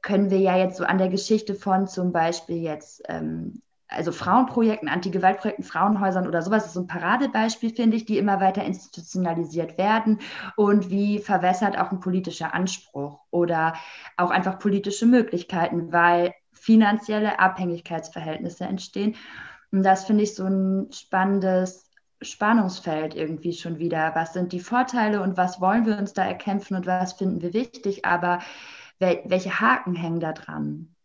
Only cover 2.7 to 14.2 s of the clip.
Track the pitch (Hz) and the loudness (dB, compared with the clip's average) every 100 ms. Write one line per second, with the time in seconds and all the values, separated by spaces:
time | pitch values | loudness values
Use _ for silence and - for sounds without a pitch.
2.7 | 151 - - - 165 156 - 165 - _ | -8 -12 -20 -10 -8 -6 -6 -10 -12 _
3.7 | _ _ - 160 170 - 208 262 - 226 | _ _ -6 -6 -4 2 2 2 2 2
4.7 | 214 147 165 185 180 180 190 220 - 185 | 2 -2 -2 -2 2 2 2 -4 -6 -8
5.7 | 170 196 208 196 185 180 170 165 214 180 | 0 2 2 2 0 0 -2 2 0 0
6.7 | 180 180 175 170 233 269 220 226 - 226 | -6 -6 -4 0 0 0 0 -2 -2 -6
7.7 | 226 226 226 220 214 202 196 190 190 - | 0 2 2 0 0 2 2 2 2 -4
8.7 | 185 - - 165 185 180 165 165 151 165 | -6 -10 -18 -8 -4 -2 -2 -4 -4 -4
9.7 | - 190 220 220 208 - - - - 208 | 0 2 2 2 0 -2 -12 -10 2 4
10.7 | 208 180 196 202 208 208 190 180 185 208 | 4 2 0 0 0 0 0 2 2 0
11.7 | 196 185 185 185 180 180 165 160 175 180 | 0 -2 -4 -2 -2 -4 -6 -6 -2 -2
12.7 | - _ 139 143 143 _ 170 170 165 160 | -4 _ -10 -10 -10 _ 0 2 2 0
13.7 | 165 - - - - | -2 -14 -18 -12 -2